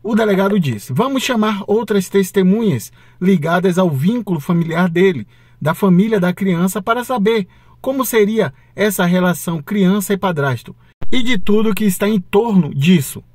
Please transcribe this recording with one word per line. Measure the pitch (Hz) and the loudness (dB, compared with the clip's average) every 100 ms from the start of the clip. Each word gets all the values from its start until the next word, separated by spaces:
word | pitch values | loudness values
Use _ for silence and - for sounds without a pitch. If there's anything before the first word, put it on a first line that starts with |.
O | 202 214 | 0 0
delegado | 220 190 196 208 | 2 2 2 0
disse: | 147 107 - | -2 -6 -6
"Vamos | 127 254 269 | -2 -2 -2
chamar | - 240 214 202 - | -2 0 0 -2 -2
outras | 208 233 202 185 | -2 0 -2 0
testemunhas | 196 185 196 185 208 220 127 - - - _ | -2 0 0 2 2 0 -2 -6 -20 -20 _
ligadas | 180 190 151 180 185 175 | 0 0 0 0 0 0
ao | 185 | 0
vínculo | 135 170 240 202 165 | 0 0 -2 -4 -6
familiar | 143 170 170 165 185 | -2 -2 0 -2 -2
dele, | 165 190 147 104 _ _ _ | 2 2 0 -10 _ _ _
da | 147 | -6
família | 165 202 175 226 214 | 0 2 4 2 0
da | 180 | -2
criança, | 175 190 170 185 214 | -2 -2 0 -2 -2
para | 208 233 | -2 -4
saber | 240 247 202 226 185 _ _ _ | -2 0 0 0 -4 _ _ _
como | - 269 254 | -6 -4 0
seria | 226 202 220 160 - _ - | 2 2 0 -2 -6 _ -4
essa | 208 196 | -2 0
relação | 175 185 180 170 - 165 | 0 2 0 -2 -6 -8
criança | 143 208 180 208 190 | -4 0 2 2 -2
e | 196 | -2
padrasto | 190 156 139 120 - - _ _ - | -2 -2 -2 -4 -8 -20 _ _ 2
e | 254 | 4
de | 240 220 | 4 2
tudo | - 208 220 | 4 4 2
que | 196 208 | 2 0
está | 180 202 | 0 0
em | 214 | 0
torno | - 202 233 190 147 143 | 0 0 2 2 0 0
disso. | 151 180 135 - - | 2 2 2 -12 -18